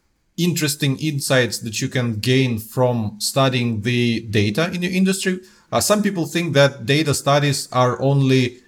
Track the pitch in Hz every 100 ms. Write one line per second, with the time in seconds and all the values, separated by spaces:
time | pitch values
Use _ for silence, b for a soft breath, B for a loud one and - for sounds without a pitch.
0 | _ _ _ - 170 165 151 147 143 131
1 | 151 139 - 131 113 - 117 104 131 131
2 | 120 107 123 131 127 110 - - 127 120
3 | 107 - - 135 135 127 120 107 107 120
4 | 120 113 113 104 104 104 175 180 175 180
5 | 190 190 190 185 B B B 117 - 208
6 | 208 190 151 175 175 139 139 - 117 143
7 | 156 135 139 143 143 139 - 127 123 -
8 | 135 139 135 131 123 -